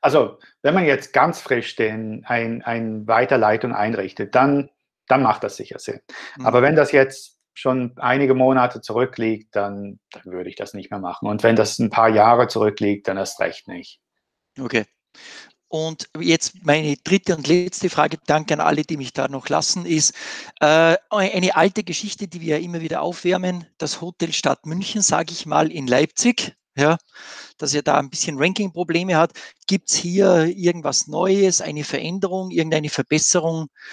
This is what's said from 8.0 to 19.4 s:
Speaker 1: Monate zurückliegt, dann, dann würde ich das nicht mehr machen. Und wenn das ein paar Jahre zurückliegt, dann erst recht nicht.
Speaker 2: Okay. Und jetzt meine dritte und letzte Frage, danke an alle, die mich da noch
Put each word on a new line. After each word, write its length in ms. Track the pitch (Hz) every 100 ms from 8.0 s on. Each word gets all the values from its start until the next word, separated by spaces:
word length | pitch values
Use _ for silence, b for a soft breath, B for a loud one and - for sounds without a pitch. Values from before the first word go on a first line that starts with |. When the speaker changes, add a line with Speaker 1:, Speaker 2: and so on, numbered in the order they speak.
| 123 131 135
Speaker 1:
Monate 480 | 131 131 131 123 117
zurückliegt, 720 | - 113 123 - 113 107 _ 104
dann, 420 | 101 101 101 - _
dann 140 | - 92
würde 240 | 90 90
ich 60 | -
das 180 | 104
nicht 160 | 101 87
mehr 100 | 104
machen. 260 | 92 87 104
Und 160 | 104
wenn 140 | 113 113
das 220 | 104 -
ein 100 | 113
paar 220 | - 113
Jahre 380 | 110 110 120 120
zurückliegt, 600 | 113 107 104 104 101 98
dann 80 | 98
erst 240 | 95 -
recht 260 | 90 - -
nicht. 320 | 87 - - _ _ _ _ _ -
Speaker 2:
Okay. 240 | 123 113 104 _ _ B B B B B _
Und 420 | 160 160 156 - 151
jetzt 460 | 170 160 - - 156
meine 300 | 151 151 143
dritte 320 | - 190 -
und 140 | 165 131
letzte 400 | 175 180 - 180
Frage, 300 | - 147 160 -
danke 260 | 156 156
an 80 | 151
alle, 220 | 160 151
die 160 | 151 151
mich 160 | 131
da 120 | - 135
noch 200 | 139